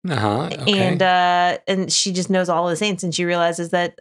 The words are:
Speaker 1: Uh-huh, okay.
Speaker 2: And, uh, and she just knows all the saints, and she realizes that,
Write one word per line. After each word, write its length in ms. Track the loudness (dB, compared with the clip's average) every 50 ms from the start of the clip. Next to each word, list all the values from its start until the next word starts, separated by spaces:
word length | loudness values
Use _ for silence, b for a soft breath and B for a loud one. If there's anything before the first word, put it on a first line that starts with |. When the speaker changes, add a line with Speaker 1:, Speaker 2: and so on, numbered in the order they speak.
| -6 -4
Speaker 1:
Uh-huh, 400 | -2 0 0 0 0 0 -2 -4 -8 -4
okay. 180 | 0 0 2 2
Speaker 2:
And, 220 | 2 2 2 2
uh, 560 | 2 4 4 4 4 2 2 2 2 0 0 -2 -2
and 240 | -2 -2 -2 -2 0
she 200 | -2 -2 -2 -2
just 180 | -2 -2 -2 0
knows 180 | 0 0 2 2
all 180 | 0 0 0
the 80 | 0 0
saints, 280 | 0 0 -2 -2 -2 -4
and 100 | -4 -4
she 100 | -2 -2
realizes 460 | 0 0 2 2 0 0 -2 -4 -2
that, 300 | 0 0 0 -2 -6 -10